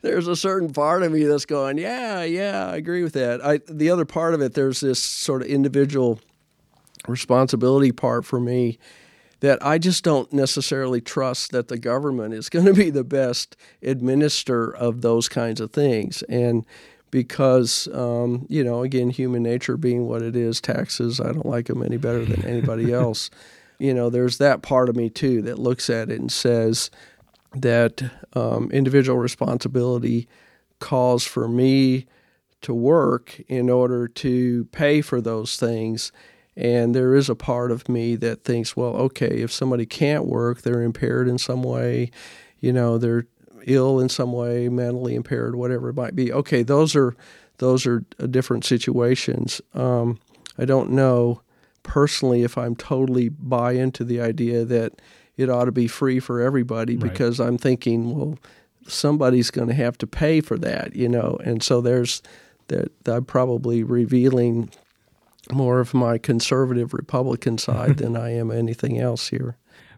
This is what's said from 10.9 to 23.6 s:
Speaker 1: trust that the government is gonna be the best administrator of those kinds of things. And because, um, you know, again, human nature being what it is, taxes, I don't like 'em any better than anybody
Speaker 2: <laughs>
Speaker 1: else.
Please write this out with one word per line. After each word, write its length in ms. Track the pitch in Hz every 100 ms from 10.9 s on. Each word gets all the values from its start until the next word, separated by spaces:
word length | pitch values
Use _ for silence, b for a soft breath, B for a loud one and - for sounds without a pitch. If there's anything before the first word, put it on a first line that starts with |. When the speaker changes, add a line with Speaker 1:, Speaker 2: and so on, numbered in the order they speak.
| 123
Speaker 1:
trust 520 | 117 - 131 127 -
that 160 | 127 117
the 100 | 120
government 560 | 120 127 147 127 110
is 140 | 110 -
gonna 240 | 165 190
be 160 | 190 180
the 140 | 139
best 520 | 123 135 127 123 - - b b
administrator 920 | - 131 123 135 151 - - 120 113
of 280 | - 120 117
those 260 | 120 117 117
kinds 320 | - 117 110
of 100 | 110
things. 520 | - 143 110 - -
And 420 | - 123 120 117 - B B B _
because, 760 | 131 120 - 135 127 117 - -
um, 500 | 139 123 120 123 123 135
you 120 | 151
know, 200 | 123 117
again, 260 | 131 131 123
human 320 | 127 131 120
nature 340 | 117 123 - 127
being 280 | 123 120 117
what 140 | 117
it 160 | 113 120
is, 240 | 117 113
taxes, 600 | - - - - 120 120
I 120 | 120
don't 140 | 156 -
like 240 | 120 117
'em 120 | 120
any 140 | 123 120
better 280 | 117 120
than 200 | 110 -
anybody 480 | - 120 - 113 117
Speaker 2:
<laughs> 80 | 120
Speaker 1:
else. 260 | 120 110 - B B B